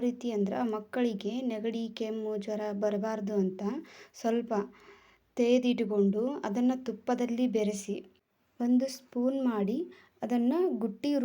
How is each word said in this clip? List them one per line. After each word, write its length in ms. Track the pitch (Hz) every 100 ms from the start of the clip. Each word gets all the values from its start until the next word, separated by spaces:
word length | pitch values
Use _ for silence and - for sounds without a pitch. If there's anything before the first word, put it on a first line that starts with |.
ರೀತಿ 240 | 240 240 240 208
ಅಂದ್ರೆ 220 | 196 254 240
ಮಕ್ಕಳಿಗೆ 580 | 214 208 254 240 196 202 240 254
ನೆಗಡಿ, 340 | 220 226 226 226 -
ಕೆಮ್ಮು, 360 | 220 220 214 208
ಜ್ವರ 160 | 202 208 214 202
ಬರಬಾರ್ದು 520 | 208 208 220 220 202 208
ಅಂತ 200 | 190 190 202 285 - - - -
ಸ್ವಲ್ಪ 320 | 233 233 233 214 202 - - - _ _ _ -
ತೇದಿಟ್ಕೊಂಡು 840 | 240 254 247 240 208 208 196 208 247 294 220
ಅದನ್ನ 260 | 208 247 254 233
ತುಪ್ಪದಲ್ಲಿ 640 | 202 - 247 247 233 254 214
ಬೆರೆಸಿ 400 | 208 202 - 202 - _ _ _ _ -
ಒಂದು 280 | 240 254 262 -
ಸ್ಪೂನ್ 420 | - 247 247 277 254
ಮಾಡಿ 280 | 214 202 262 349 - _ _ 220
ಅದನ್ನ 280 | 240 240 330 370 233
ಗುಟ್ಟಿ 280 | 226 202 285 285